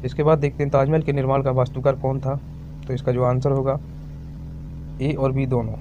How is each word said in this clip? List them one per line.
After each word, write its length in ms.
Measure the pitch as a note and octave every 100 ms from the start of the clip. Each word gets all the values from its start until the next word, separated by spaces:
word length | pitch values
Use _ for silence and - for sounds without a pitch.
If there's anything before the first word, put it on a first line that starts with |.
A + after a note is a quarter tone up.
इसके 180 | C3 -
बाद 160 | D3+ D#3
देखते 240 | C#3+ C#3+
हैं 80 | C#3+
ताजमहल 300 | C#3 C#3 D#3+
के 120 | D3+
निर्माण 300 | C#3+ C3 C3+
का 80 | B2+
वास्तुकार 440 | B2+ B2+ C3+ C3
कौन 240 | C3 C3 C3+
था। 200 | C3+ C3+ - - - - -
तो 60 |
इसका 180 | B2 -
जो 120 | B2
आंसर 280 | B2+ B2+ C#3
होगा, 280 | C3+ C3+ C#3+ - - - - - - - - - - - -
ए 120 | C3+
और 180 | C#3+ C3+
बी 140 | C3+
दोनों 300 | C3 B2+ A2+ A2